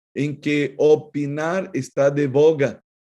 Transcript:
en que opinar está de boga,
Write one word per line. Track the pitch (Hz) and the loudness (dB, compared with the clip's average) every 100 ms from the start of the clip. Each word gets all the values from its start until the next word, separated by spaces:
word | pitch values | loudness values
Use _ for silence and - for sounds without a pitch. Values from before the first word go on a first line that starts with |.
| _ | _
en | - 147 147 | -6 -6 -6
que | 151 147 139 - | -4 -2 -2 0
opinar | 151 151 - 143 143 147 160 190 190 | 4 4 2 -6 -6 -4 -4 -4 -6
está | 135 131 - 139 | -8 -8 0 0
de | 143 143 | 0 0
boga, | 127 156 156 135 107 _ _ _ | 4 4 4 -2 -4 _ _ _